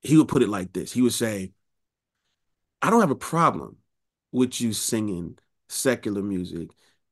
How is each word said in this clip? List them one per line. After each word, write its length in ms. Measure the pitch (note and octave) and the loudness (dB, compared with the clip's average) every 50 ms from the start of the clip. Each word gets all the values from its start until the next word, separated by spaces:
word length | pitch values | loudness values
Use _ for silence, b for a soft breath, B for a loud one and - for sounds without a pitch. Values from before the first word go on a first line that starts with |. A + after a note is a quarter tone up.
| _ | _
He 140 | - D3 D#3 | 6 6 6
would 100 | D3+ - | 6 6
put 140 | - C#3+ A#2+ | 4 2 2
it 60 | G2 | 2
like 220 | G#2 G2+ F#2 F#2 _ | 0 -4 -6 -6 _
this. 180 | F#2 D2+ - - | -8 -8 -4 0
He 80 | A#2 | 2
would 140 | B2 A#2+ A2+ | 2 2 2
say, 380 | - A#2+ A2+ G#2+ G2 F#2+ F#2 _ _ _ _ _ _ _ _ _ _ _ _ _ _ _ _ _ _ _ _ _ _ _ _ _ _ - | 0 -4 -4 -4 -6 -8 -10 _ _ _ _ _ _ _ _ _ _ _ _ _ _ _ _ _ _ _ _ _ _ _ _ _ _ 0
"I 80 | C#3 | 4
don't 100 | G#3+ A#3 | 4 4
have 100 | A3 D#3 | 4 4
a 40 | B2+ | 0
problem 640 | - - - - E3 E3 D3 G#2 F2+ C#2 G#1+ - _ _ _ _ _ _ _ _ _ _ _ - | -2 -4 -4 0 2 2 2 2 0 -8 -12 -16 _ _ _ _ _ _ _ _ _ _ _ 0
with 280 | B2 B2+ B2 B2+ - | 0 0 0 0 -4
you 140 | A#2+ A#2 G#2 | -4 -2 -2
singing 640 | - - - - A2 A2 G#2 G2 E2+ F2 D#2 - _ _ _ _ _ _ _ | -2 -4 -2 -2 -2 -2 -4 -6 -6 -8 -10 -12 _ _ _ _ _ _ _
secular 540 | - - - C3+ A#2+ - - A#2 G2+ G2+ G2 | -10 -2 0 0 0 0 -2 -4 -4 -4 -4
music." 480 | G#2 G2 F2+ F2+ F2 F2 E2+ E2 D#2+ - _ _ _ _ _ _ _ | -4 -4 -4 -6 -6 -8 -10 -12 -12 -16 _ _ _ _ _ _ _